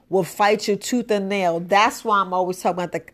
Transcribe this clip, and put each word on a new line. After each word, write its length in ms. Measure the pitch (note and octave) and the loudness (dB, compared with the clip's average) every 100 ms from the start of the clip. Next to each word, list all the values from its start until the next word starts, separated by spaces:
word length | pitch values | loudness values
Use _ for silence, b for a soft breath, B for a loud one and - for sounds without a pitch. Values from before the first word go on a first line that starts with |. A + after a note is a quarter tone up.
| - | -2
Will 160 | F#3 E3+ | 0 0
fight 420 | - G#3 G#3+ G#3+ | 2 2 2 0
you 80 | G3+ | -2
tooth 340 | - B3 A#3 | -2 -2 0
and 200 | G#3 F#3+ | -2 0
nail. 320 | G3+ F3+ E3 | 0 0 0
That's 420 | F3 G3+ A3+ C#4 | 0 2 2 0
why 160 | A3+ G3+ | 0 0
I'm 140 | F#3 | 2
always 260 | F3+ F#3 F#3 | 0 -2 -2
talking 220 | G3 F3 | -2 -2
about 80 | F3 | -4
the, 100 | E3 - | -6 -10